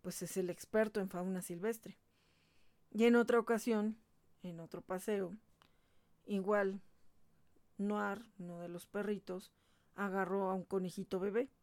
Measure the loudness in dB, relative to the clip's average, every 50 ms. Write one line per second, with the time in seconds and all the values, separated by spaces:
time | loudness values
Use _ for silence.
0 | -8 -8 -8 -6 -8 -4 -2 -2 -2 -2 -2 -6 -8 _ 4 4 4 4 2 -2
1 | -2 -2 -4 -4 -2 -2 -2 -4 -4 -6 -8 -4 -2 -2 -4 -4 -10 -18 -20 _
2 | _ _ _ _ _ _ _ _ _ _ _ -20 -20 -20 _ _ _ _ 2 4
3 | 6 8 8 8 6 6 4 4 6 4 0 2 2 2 2 2 2 0 -2 -6
4 | _ _ _ _ _ -20 -20 _ -12 -12 -10 -10 -12 -10 -12 -12 -6 -4 -4 -4
5 | 0 0 0 0 0 -4 -6 -12 _ _ _ _ -20 _ _ _ _ _ _ -20
6 | _ _ _ _ _ -2 -2 0 2 4 4 4 4 2 -2 -4 -10 -16 -20 _
7 | -20 -20 -20 -20 -20 _ _ -20 -20 -20 _ -20 _ _ _ -4 -2 0 0 0
8 | 0 0 -2 -4 -8 -16 _ -12 -12 -10 -8 -10 -10 -8 -10 -10 -12 _ -4 -2
9 | 0 0 -2 -2 _ -8 -8 -8 -8 -14 _ _ _ _ _ _ _ _ _ -4
10 | -2 0 0 0 0 2 2 0 2 0 0 -2 -2 _ 0 0 0 -2 -4 -6
11 | -4 _ -2 0 0 2 2 0 0 0 _ _